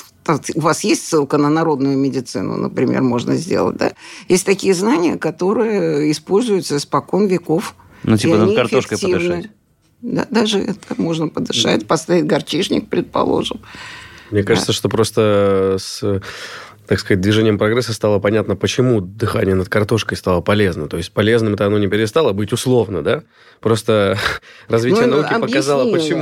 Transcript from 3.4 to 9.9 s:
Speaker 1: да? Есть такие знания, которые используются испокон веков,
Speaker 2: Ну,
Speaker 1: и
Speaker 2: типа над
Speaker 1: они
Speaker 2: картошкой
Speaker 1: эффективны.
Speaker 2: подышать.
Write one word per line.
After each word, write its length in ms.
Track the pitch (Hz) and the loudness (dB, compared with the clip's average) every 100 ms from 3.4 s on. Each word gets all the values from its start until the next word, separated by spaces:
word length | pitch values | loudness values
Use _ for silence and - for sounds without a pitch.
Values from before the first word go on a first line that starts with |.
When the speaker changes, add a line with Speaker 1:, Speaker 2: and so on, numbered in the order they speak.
| - 92 90 - | 0 0 0 0
Speaker 1:
да? 160 | - - - - - | -4 -4 -20 -20 0
Есть 180 | 180 - | 0 2
такие 260 | 190 190 | 0 2
знания, 460 | 180 208 294 320 143 | 0 2 2 0 0
которые 920 | 165 151 180 226 226 202 165 147 151 | -4 -2 -2 0 0 0 0 0 0
используются 680 | 151 - 190 247 196 - 143 | -2 0 0 2 0 0 -4
испокон 480 | - 147 - 185 208 | -2 -2 0 0 2
веков, 480 | 180 - 160 - - - - | 0 0 -2 -2 -14 -20 -8
Speaker 2:
Ну, 120 | - | 0
Speaker 1:
и 40 | 110 | 2
Speaker 2:
типа 200 | 127 - | 4 4
над 80 | - | 4
Speaker 1:
они 100 | 214 | 2
Speaker 2:
картошкой 400 | 240 208 - 208 | 2 0 0 -4
Speaker 1:
эффективны. 220 | 190 185 175 | 0 0 0
Speaker 2:
подышать. 220 | 175 202 _ _ _ _ | -4 -8 _ _ _ _